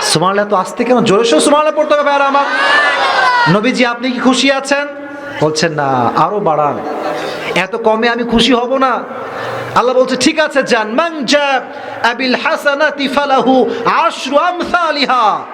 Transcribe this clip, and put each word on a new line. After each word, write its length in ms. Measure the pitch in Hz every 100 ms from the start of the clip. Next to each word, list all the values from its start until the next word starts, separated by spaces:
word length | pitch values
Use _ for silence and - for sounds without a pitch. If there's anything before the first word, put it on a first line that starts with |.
সুবহানাল্লাহ, 440 | - 156 180 202 208
তো 80 | 202
আস্তে 280 | 185 -
কেন? 160 | 247 247
জোরে 240 | - 196
সোরে 180 | 233 311
সুবহানাল্লাহ 420 | 294 294 302 302
পড়তে 160 | 302 294
হবে, 100 | 285
ভাইরা 160 | 285 277
আমার। 200 | 269 277 - 370 381 - - - - 508 494 480
নবীজি, 320 | 196 226 254 247
আপনি 260 | 240 254
কি 80 | 247
খুশি 320 | 247 262 269
আছেন? 360 | 269 269 285 285 - - - - -
বলছেন, 320 | 151 156 165
"না, 380 | 151 139 131 117 117
আরো 240 | 160 208
বাড়ান, 400 | 170 151 147 123 - - - - - - - 165
এত 200 | 190 226
কমে 340 | 220 220 240
আমি 140 | 233
খুশি 300 | 240 226 233
হব 240 | 240 247 269
না।" 260 | 262 220 - - - - - - - -
আল্লাহ 200 | 233 254
বলছে, 200 | 254 254
"ঠিক 240 | 294 311
আছে, 240 | 302 294
যান।" 300 | 240 233 214
"মান 320 | 240 339 320 240
জা 360 | 285 285 262 - - - -
আবিল 320 | 226 240 262 240
হাসানাতি 720 | 285 320 285 285 302 277 269
ফালাহু 600 | - 277 269 247 262 240 - -
আশরু 520 | 220 330 - 269 285
আমসালিহা।" 1000 | 339 359 320 349 330 294 254 254 214 165 -